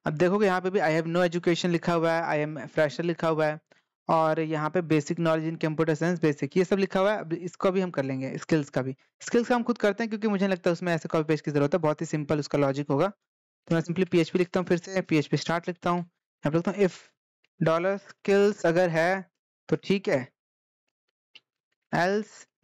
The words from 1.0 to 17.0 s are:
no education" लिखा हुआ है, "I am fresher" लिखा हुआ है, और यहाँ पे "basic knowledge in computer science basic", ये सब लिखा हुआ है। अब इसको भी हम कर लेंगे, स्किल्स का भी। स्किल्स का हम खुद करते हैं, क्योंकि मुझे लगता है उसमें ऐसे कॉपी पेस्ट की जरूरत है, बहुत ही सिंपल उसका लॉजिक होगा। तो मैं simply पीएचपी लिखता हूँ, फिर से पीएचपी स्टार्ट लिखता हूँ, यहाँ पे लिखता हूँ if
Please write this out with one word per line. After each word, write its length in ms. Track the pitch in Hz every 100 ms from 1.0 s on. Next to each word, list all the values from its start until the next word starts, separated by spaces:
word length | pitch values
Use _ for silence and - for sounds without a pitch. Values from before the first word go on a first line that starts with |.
| 165
no 120 | 175 180
education" 440 | 175 175 170 180
लिखा 220 | 170 -
हुआ 200 | 170 165
है, 100 | 165
"I 220 | 160 151 151
am 100 | 156 -
fresher" 300 | 156 151 -
लिखा 280 | 170 160 165
हुआ 180 | 156 156
है, 120 | 156 - _ _ _ -
और 320 | 165 160 156
यहाँ 300 | 156 156 151
पे 100 | 185
"basic 360 | 160 156 - 170
knowledge 300 | 165 160 160
in 60 | 160
computer 340 | 160 156 160
science 280 | 151 165 175
basic", 340 | 160 143 139 175
ये 80 |
सब 140 | 180 196
लिखा 220 | 190 196
हुआ 120 | 196
है। 60 | 208
अब 140 | 160
इसको 380 | 165 175 - 196
भी 100 | 190
हम 100 | 185
कर 140 | 147
लेंगे, 320 | 135 131 135 151
स्किल्स 320 | - 160 139
का 120 | 143
भी। 120 | 131 135 _ _
स्किल्स 260 | - 240 233
का 60 |
हम 80 | 247
खुद 160 | 233 220
करते 240 | 208 202
हैं, 60 | 226
क्योंकि 200 | 214 220
मुझे 200 | 196 196
लगता 220 | 180 185
है 20 |
उसमें 200 | 170 180
ऐसे 140 | 165 170
कॉपी 200 | 165 156
पेस्ट 160 | 151
की 60 | -
जरूरत 240 | 143 143
है, 40 | 185
बहुत 200 | 156 151
ही 60 | 165
सिंपल 320 | 151 143 151
उसका 200 | 139 143
लॉजिक 320 | 139 135 147
होगा। 180 | 143 190
तो 680 | - _ _ _ _ -
मैं 80 | 165
simply 260 | 160 170 185
पीएचपी 280 | 175 160 185
लिखता 220 | 175 190
हूँ, 60 | 175
फिर 120 | 175
से 220 | - 190
पीएचपी 340 | 180 156 - 147
स्टार्ट 320 | - 170 180
लिखता 220 | 170 175
हूँ, 100 | 175
यहाँ 500 | 175 _ _ _ 147
पे 60 | 165
लिखता 120 | 202
हूँ 100 | 190
if 180 | 185 -